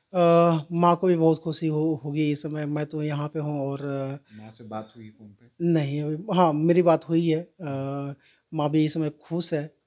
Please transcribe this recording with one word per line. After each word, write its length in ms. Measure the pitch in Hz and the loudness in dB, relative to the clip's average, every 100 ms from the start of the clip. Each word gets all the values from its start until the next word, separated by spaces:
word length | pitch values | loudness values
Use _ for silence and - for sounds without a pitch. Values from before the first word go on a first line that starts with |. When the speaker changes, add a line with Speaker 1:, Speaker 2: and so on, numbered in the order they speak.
| _ | _
Speaker 1:
अ, 520 | 185 170 170 170 160 147 | 2 6 6 6 2 0
माँ 240 | 170 175 175 | 2 4 4
को 100 | 185 | 2
भी 100 | 170 | 4
बहुत 220 | 160 160 | 4 2
खुशी 280 | 170 151 160 | -2 -4 -2
हो, 340 | 151 156 156 | 0 -2 -2
होगी 260 | 147 147 151 | -4 -2 0
इस 120 | 147 | -2
समय। 240 | 156 151 147 | -4 -6 -4
मैं 200 | 151 151 | -4 -4
तो 160 | 156 | -4
यहाँ 260 | 151 147 147 | -4 -4 -6
पे 100 | 160 | -6
हूँ 300 | 151 147 135 | -4 -4 -4
और, 120 | 139 | -6
अ, 580 | 143 139 135 143 _ 107 | -6 -6 -6 -10 _ -20
Speaker 2:
माँ 80 | 110 | -20
से 140 | 110 | -18
बात 280 | 113 110 107 120 | -12 -12 -12 -18
हुई 120 | 107 | -20
फोन 200 | _ 107 | _ -20
पे? 380 | 101 120 _ 170 | -20 _ _ 0
Speaker 1:
नहीं, 340 | 165 139 147 | 2 0 -4
अभी, 340 | 151 156 214 180 | -4 -6 -2 2
हाँ, 160 | 175 | 4
मेरी 300 | 151 165 175 | 4 4 4
बात 260 | 175 160 - | 4 2 2
हुई 200 | 165 170 | 0 0
है। 140 | 156 | -2
अ, 240 | 175 _ 160 135 135 139 143 139 _ _ _ | -4 _ -8 -6 -6 -8 -8 -12 _ _ _
माँ 160 | 156 147 | -4 0
भी 140 | 156 | 2
इस 100 | 151 | 0
समय 160 | 160 151 | 0 -4
खुश 440 | 151 - 165 170 | -6 -8 -4 -2
है, 200 | 156 151 _ | -4 -6 _